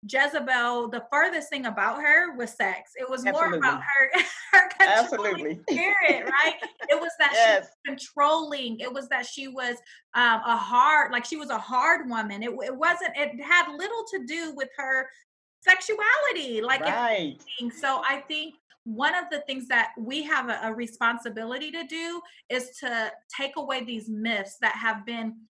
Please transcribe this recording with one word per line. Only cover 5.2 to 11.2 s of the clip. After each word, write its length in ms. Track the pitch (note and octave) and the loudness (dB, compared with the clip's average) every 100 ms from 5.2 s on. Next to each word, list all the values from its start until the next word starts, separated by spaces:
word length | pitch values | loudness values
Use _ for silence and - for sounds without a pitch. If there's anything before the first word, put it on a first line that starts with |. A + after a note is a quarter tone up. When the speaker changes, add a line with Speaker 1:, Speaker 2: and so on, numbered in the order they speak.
| G#3 F#3 D3+ F3 - | -2 -2 -4 -6 -2
Speaker 1:
spirit, 540 | C#4 F4+ G4+ E4+ B3+ A#3+ | 0 2 2 4 2 2
right? 280 | C4+ D#4 E4 | 2 2 0
Speaker 2:
<laughs> 40 | - _ A3+ | -10 _ 0
Speaker 1:
It 120 | D4 | 0
was 100 | E4 E4 | 0 2
that 120 | D4 | 2
Speaker 2:
Yes. 100 | A3 | 6
Speaker 1:
she 160 | A3+ G3+ | 6 6
was 380 | F#3+ _ C#4 C4 | 2 _ -10 -10
controlling. 840 | - - C#4+ D#4 D#4 C#4+ B3 A3+ | -10 2 4 4 0 -6 -6 -6
It 140 | B3 | -8
was 160 | B3+ B3 | -8 -4
that 160 | C4 A#3+ | -4 -4
she 240 | - C4+ | -10 -10
was, 260 | C4 B3 A#3+ - - _ | -6 -6 -6 -10 -20 _
um, 260 | A#3+ A#3+ A3+ A#3 | 2 4 4 2
a 100 | A3+ | 0
hard, 560 | G3+ B3 C4+ D#4 C4+ | 2 4 6 6 4
like, 140 | B3 | 0